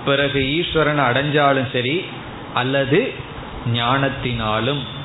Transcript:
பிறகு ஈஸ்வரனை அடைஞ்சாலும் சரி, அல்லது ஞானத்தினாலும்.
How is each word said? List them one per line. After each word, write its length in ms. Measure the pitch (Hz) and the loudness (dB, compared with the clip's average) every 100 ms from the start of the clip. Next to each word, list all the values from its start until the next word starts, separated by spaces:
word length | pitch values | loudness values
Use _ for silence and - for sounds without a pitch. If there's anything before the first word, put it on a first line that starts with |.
பிறகு 360 | - 139 139 139 131 | 2 2 2 0 0
ஈஸ்வரனை 540 | 156 165 160 151 147 | 0 0 2 2 2
அடைஞ்சாலும் 680 | 127 123 147 147 143 135 123 | 2 2 2 4 4 4 0
சரி, 220 | 127 120 165 - - - - - | -2 0 -2 -4 -12 -12 -12 -4
அல்லது 440 | 120 127 139 135 160 262 - - - - - 120 | -2 0 0 4 2 2 -6 -12 -12 -12 -6 -2
ஞானத்தினாலும். 1080 | 117 120 135 139 131 123 117 110 110 117 143 117 - | 0 2 2 2 -2 -4 -2 0 0 0 -2 -6 -10